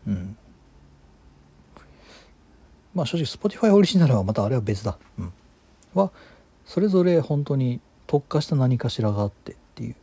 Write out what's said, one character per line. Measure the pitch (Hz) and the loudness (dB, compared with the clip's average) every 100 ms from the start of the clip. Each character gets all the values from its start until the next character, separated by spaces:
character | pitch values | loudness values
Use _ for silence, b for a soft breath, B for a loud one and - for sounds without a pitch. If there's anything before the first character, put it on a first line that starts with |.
| - | -4
う | |
ん。 | 98 92 110 - - _ - - - - - - - - _ _ - B B B B B _ _ _ - - _ | -6 -6 -14 -20 -20 _ -20 -20 -20 -20 -20 -20 -20 -20 _ _ -20 B B B B B _ _ _ -20 -20 _
ま | 185 | -6
あ、 | |
正 | 151 170 | -4 -4
直、 | |
Spotify | 147 - 208 - 220 | -6 -4 -6 0 4
オ | 202 | 6
リ | 185 | 6
ジ | 190 | 4
ナ | 156 | 4
ル | |
は | 110 | 4
ま | 95 | 0
た | 107 | -2
あ | 104 | 0
れ | |
は | 127 | 0
別 | 107 101 | -2 -2
だ。 | 104 - - - | -4 -8 -14 -12
う | |
ん。 | 87 - _ _ _ _ _ | -12 -14 _ _ _ _ _
は、 | 190 196 b b b b _ | -2 -2 b b b b _
そ | - - | -8 -2
れ | 208 | 2
ぞ | 185 | 2
れ | 180 165 | 4 2
本 | 139 147 | 0 -4
当 | 143 | -2
に | 139 127 123 _ _ - | -2 -2 -4 _ _ -4
特 | 147 - | -4 0
化 | 156 | -4
し | - | 0
た | |
何 | 147 127 123 | 0 2 0
か | 123 | -2
し | - | -2
ら | 110 | -2
が | 101 | -2
あ | |
っ | 104 | -4
て | _ - | _ -20
っ | - _ | -20 _
て | - | -14
い | 117 | -14
う。 | 123 | -14